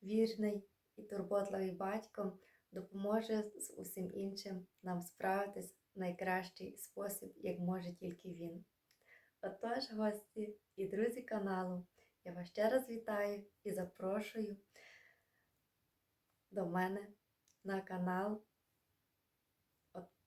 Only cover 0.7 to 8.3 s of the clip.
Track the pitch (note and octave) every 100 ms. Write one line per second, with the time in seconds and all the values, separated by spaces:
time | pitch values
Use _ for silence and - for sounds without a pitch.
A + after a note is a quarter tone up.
0.7 | _ _ - G#3+ G3+ F3+ G3+ G3+ F#3+ F#3+
1.7 | F3 G3 A3 - - F#3+ - - - _
2.7 | F#3 - G3 G3+ A3 A3 G#3+ G#3 - -
3.7 | - F3+ F#3+ F3+ G3 G3 F#3+ G3+ F#3 -
4.7 | _ F#3 F3 F3 - F#3+ G3 G3+ G3 F3+
5.7 | - _ F#3+ F#3 F3 F#3 F#3 F3+ - F#3+
6.7 | - - G3 G3+ G3 F#3+ - - F3+ F3+
7.7 | F#3 F3 F3 F3+ F3 F#3